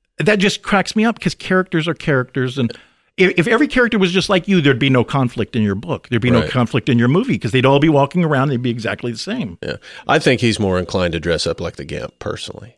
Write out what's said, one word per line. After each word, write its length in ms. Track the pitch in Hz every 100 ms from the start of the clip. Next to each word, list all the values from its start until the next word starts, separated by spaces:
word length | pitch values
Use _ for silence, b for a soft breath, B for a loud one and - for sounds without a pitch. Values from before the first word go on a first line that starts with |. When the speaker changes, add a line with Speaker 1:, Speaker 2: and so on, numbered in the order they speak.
| _ -
Speaker 1:
that 220 | 151 208
just 220 | 190 -
cracks 320 | - 202 180 214
me 100 | 226
up 140 | 220
'cause 160 | - -
characters 520 | - 185 185 165 165
are 60 |
characters. 640 | 156 - 135 123 139 127 127
And 140 | 117 B B B B -
if, 160 | 180 -
if 100 | 170
every 200 | 233 302
character 320 | 262 240 214
was 120 | 185
just 160 | 185 -
like 200 | 190 196
you, 120 | 185
there'd 200 | 143 131
be 100 | 139
no 140 | 131
conflict 520 | 110 143 123 - 104 120
in 60 |
your 140 | 104 98
book. 320 | 170 117 -
There'd 100 | 117
be 120 | 120
no 100 | 120
Speaker 2:
Right. 80 | 78
Speaker 1:
conflict 400 | 127 117 113 -
in 80 | 120
your 100 | 123
movie 300 | 165 262 135
'cause 140 | 113
they'd 120 | 127 131
all 120 | 139
be 80 | 160
walking 340 | 143 139 180 160
around. 220 | 135 143
They'd 100 | 120
be 80 | 123
exactly 400 | 117 104 101 120
the 80 | 113
same. 400 | - 247 120 85
Speaker 2:
Yeah. 140 | - - B B B
I 100 | 151
think 240 | 147 123
he's 180 | 120 107
more 200 | 98 92
inclined 340 | 90 98 87
to 60 | 82
dress 260 | 82 80 82
up 160 | 80
like 140 | 85 -
the 100 | 71
Gimp, 320 | 71 - -
personally. 580 | - - - - 117